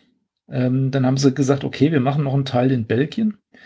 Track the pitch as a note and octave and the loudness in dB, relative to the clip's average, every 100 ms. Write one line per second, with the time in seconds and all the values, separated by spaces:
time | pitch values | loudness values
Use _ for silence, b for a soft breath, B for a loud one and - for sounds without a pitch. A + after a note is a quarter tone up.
0 | b b _ _ - C3+ B2+ C3 C3+ C3+ | b b _ _ -8 -2 0 0 0 0
1 | B2+ C3+ C#3 C3 C3 C3+ C3+ - D3 D#3 | 0 2 2 2 0 0 -2 0 2 2
2 | B2+ C#3+ C#3 C#3 C3+ B2 C3 B2+ A2 A#2 | 0 -2 -2 -2 -2 0 0 0 0 -2
3 | D3+ - A3 - _ B | -2 -2 -2 -4 _ B